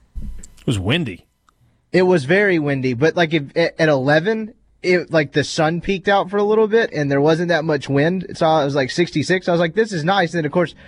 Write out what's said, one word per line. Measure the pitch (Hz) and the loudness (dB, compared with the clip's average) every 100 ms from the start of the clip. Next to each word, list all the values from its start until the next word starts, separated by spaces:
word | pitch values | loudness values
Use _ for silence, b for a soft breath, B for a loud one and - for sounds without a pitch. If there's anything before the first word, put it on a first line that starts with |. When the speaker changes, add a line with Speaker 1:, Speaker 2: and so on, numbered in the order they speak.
| _ - | _ -12
Speaker 1:
It | - - - - - | -12 -12 -16 -8 -4
was | 104 | -2
windy. | 92 165 123 85 _ _ _ _ _ _ _ | 0 -2 -2 -10 _ _ _ _ _ _ _
Speaker 2:
It | 175 | 2
was | 185 180 131 | 4 2 2
very | 190 208 170 | 2 2 0
windy, | 143 139 127 | 0 -2 -2
but, | 120 160 175 | 0 0 2
like, | 165 | 0
if, | 156 135 165 | -2 -2 -2
at, | 165 - | -2 0
at | 156 | 2
eleven, | 139 131 156 185 220 220 - _ _ | 2 2 2 0 -2 -6 -14 _ _
it, | 175 180 143 | 0 0 2
like, | 160 143 | 0 0
the | 151 | -2
sun | 131 - 156 170 | -2 0 0 -2
peeked | 196 190 202 | -4 -4 0
out | 196 185 | 0 0
for | 202 | -2
a | |
little | 208 220 214 | 0 2 2
bit | 226 - | 2 0
and | 151 143 | -2 0
there | 139 | 2
wasn't | 151 160 175 | 2 2 0
that | 160 160 | 0 0
much | 147 - | -4 -2
wind. | 139 160 190 - | 0 2 0 -6
So | - 160 | -2 2
I | 160 143 | 2 0
was | 139 | -2
like, | 131 | -2
"Sixty-six." | - 175 160 123 180 - | -2 -2 -2 -2 -2 0
I | |
was | 170 | 0
like, | 170 196 | 0 -2
"This | 220 | -2
is | 175 | -2
nice." | 160 196 170 | -2 0 0
And | 170 | -2
then, | 147 | -2
of | |
course, | 175 170 B | -2 -2 B